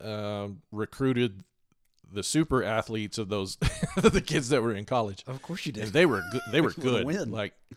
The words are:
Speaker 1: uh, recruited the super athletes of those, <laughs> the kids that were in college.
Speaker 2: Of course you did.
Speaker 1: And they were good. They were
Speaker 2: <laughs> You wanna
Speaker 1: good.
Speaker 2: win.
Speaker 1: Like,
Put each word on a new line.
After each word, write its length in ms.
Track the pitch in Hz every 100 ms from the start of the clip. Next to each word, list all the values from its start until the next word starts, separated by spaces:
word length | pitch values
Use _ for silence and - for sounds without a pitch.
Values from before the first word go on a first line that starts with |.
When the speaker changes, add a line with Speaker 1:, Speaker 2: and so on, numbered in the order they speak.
Speaker 1:
uh, 460 | 107 107 104 104 101 92 _
recruited 720 | 104 107 - 135 123 120 98 - _ _ _ _ _ -
the 100 | 101
super 400 | - 156 160 131
athletes 560 | 98 110 - 110 104 -
of 100 | 98
those, 280 | 104 95 -
<laughs> 400 | - - - 190
the 240 | 214 185
kids 300 | - 151 123
that 120 | 139
were 100 | 117
in 120 | 101
college. 400 | 104 127 107 95 -
Speaker 2:
Of 160 | 131
course 240 | - 180 156
you 60 |
did. 100 | 107
Speaker 1:
And 80 | 107
they 140 | 123 175
were 160 | 101 90
good. 120 | 120 -
They 80 | 147
were 120 | 131
Speaker 2:
<laughs> 20 | -
You 80 |
wanna 140 | 127 117
Speaker 1:
good. 80 | -
Speaker 2:
win. 240 | 202 127
Speaker 1:
Like, 220 | 110 104 - _